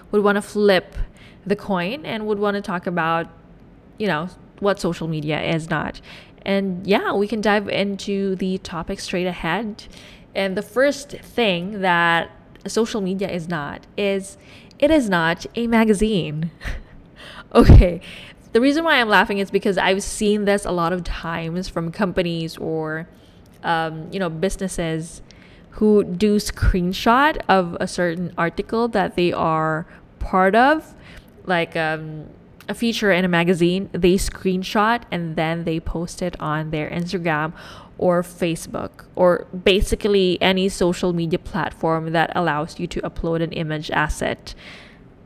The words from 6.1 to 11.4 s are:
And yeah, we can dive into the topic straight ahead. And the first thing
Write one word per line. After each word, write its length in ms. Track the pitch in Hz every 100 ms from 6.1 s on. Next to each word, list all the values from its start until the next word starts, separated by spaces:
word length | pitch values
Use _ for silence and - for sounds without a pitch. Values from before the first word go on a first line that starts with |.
| - - - -
And 400 | 196 196 180 185
yeah, 280 | 208 403
we 140 | 240 208
can 140 | 226
dive 260 | 208 208 202
into 680 | - 202 196 - 196 196 190
the 240 | 190 190
topic 400 | - 170 - 196
straight 280 | - 185 180
ahead. 580 | 175 165 175 220 208 - - - - - -
And 200 | 196 190
the 60 |
first 500 | 208 240 277 277 -
thing 680 | - - -